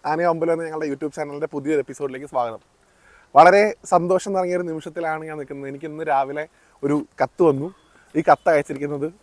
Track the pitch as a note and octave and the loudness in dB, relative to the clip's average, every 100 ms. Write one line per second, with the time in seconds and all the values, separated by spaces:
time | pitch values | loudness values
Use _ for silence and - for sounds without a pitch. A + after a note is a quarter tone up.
0 | D3 D#3 F3 E3 E3 E3 E3 D#3 D#3 C#3 | -2 0 2 2 0 0 -2 -4 -4 -4
1 | D3+ E3 D3 C#3+ D#3 D3 C#3 D3+ C3+ C3 | -6 -6 -8 -6 -6 -6 -2 -2 -2 -6
2 | C#3 C3 C#3+ C3 A#2+ A2 _ _ _ _ | -8 -8 -4 -2 -2 -6 _ _ _ _
3 | _ _ _ C#3 E3+ G3 G#3 - - F3+ | _ _ _ 6 8 6 2 -2 0 0
4 | F3 F#3 G#3 F#3+ F3+ F3+ F3 D#3+ E3 D#3+ | 2 0 0 -4 -2 -4 -4 -8 -10 -6
5 | E3 D#3 D#3 D#3 C#3 C#3 C#3 C#3 D#3 D3+ | -4 -6 -8 -12 -10 -10 -10 -10 -12 -8
6 | D#3 C#3 C3+ D3 D#3 _ _ _ C#3 D3 | 0 0 0 -6 -10 _ _ _ 0 0
7 | - - C3 - E3+ C#3 D#3+ - _ _ | -2 -4 -4 4 4 4 -4 -12 _ _
8 | _ D#3 D#3+ D3 - D#3 - C#3 C#3+ C#3+ | _ 0 4 4 6 2 0 -6 -6 -4
9 | D3+ F3 | -6 -8